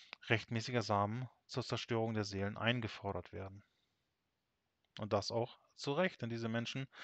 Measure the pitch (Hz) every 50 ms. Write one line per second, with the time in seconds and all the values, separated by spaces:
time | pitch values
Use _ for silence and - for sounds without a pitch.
0 | - - - - - - 120 107 - - 120 113 113 - 123 120 110 110 104 101
1 | 101 104 110 123 127 120 - _ _ - - - - - 127 110 - - 120 113
2 | 113 113 110 110 104 101 101 98 98 101 107 - 104 117 123 123 110 101 - -
3 | - 101 98 92 87 - - 87 82 85 98 104 - _ _ _ _ _ _ _
4 | _ _ _ _ _ _ _ _ _ _ _ _ _ _ _ _ _ _ - -
5 | 107 101 107 101 98 - 113 113 117 117 - - _ _ _ - - 143 139 156
6 | 185 185 - - 123 113 117 117 117 113 113 117 117 - - 135 139 - - -